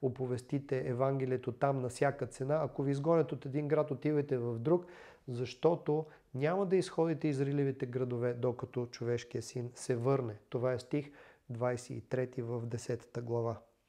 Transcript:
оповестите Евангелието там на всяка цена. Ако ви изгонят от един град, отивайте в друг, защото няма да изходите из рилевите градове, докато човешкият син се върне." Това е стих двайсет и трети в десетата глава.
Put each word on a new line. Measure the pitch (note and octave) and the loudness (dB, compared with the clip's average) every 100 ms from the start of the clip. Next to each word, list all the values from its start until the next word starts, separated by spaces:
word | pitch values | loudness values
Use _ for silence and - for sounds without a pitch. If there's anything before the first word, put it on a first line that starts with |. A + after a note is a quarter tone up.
оповестите | C3 A#2+ B2+ B2 - C#3 C#3+ C3 C#3 | -2 -2 -4 -4 -2 -4 -2 -2 0
Евангелието | A#2+ C3+ C3+ C3 B2+ B2+ | 0 2 2 0 -2 -2
там | A2+ C#3 C3+ | 0 2 2
на | B2 | 0
всяка | - C#3+ - B2 | 2 2 2 -4
цена. | - C3 D#3 | -4 0 0
Ако | C#3+ - | 0 -2
ви | C#3 | 0
изгонят | C#3 D3+ E3+ D3 | 2 4 4 4
от | C#3 C#3 | -2 -4
един | C#3 D3 | -2 2
град, | D3+ D3 | 2 2
отивайте | C3 D3+ D3+ C#3+ C3 | 0 2 2 2 0
в | A#2+ A2+ | 0 0
друг, | C3 F3 F3 - - - - | 2 2 2 -16 -20 -16 -8
защото | A#2+ B2+ - D#3+ E3+ - D3+ D#3 - _ B2+ | -4 -4 2 4 4 2 0 -2 -12 _ 0
няма | D3 F#3 F#3+ | 2 2 4
да | F#3 | 4
изходите | E3+ - E3 D3+ D#3 | 2 2 2 2 0
из | C3+ | 2
рилевите | C#3 C#3+ C#3 C3 B2+ | 2 2 2 0 -2
градове, | B2+ B2+ A#2+ B2 | -2 -2 0 0
докато | A#2+ B2+ A#2+ B2+ B2 A#2+ | 0 -2 -2 -4 -4 -4
човешкият | - A#2+ A#2+ - A#2+ - | -4 -2 -2 -2 -8 -6
син | B2+ A#2+ - | -6 -8 -6
се | - A#2+ | -2 2
върне." | B2+ C3+ A#2+ G#2 - | 4 2 0 -8 -6
Това | B2+ B2+ | -2 0
е | B2 | 0
стих | - D3 C#3+ - - - - | -2 -4 -4 -12 -20 -20 -10
двайсет | A#2 B2 A#2+ - | -2 -2 -2 -6
и | A#2+ | -10
трети | - B2+ B2 B2+ | -4 -2 -2 -4
в | A#2 A#2+ A#2 | -4 -4 -4
десетата | A#2 - A#2 - A#2+ | -6 -4 -6 -6 -8
глава. | A#2 A#2 A#2 A2 - _ | -4 -2 -2 -4 -10 _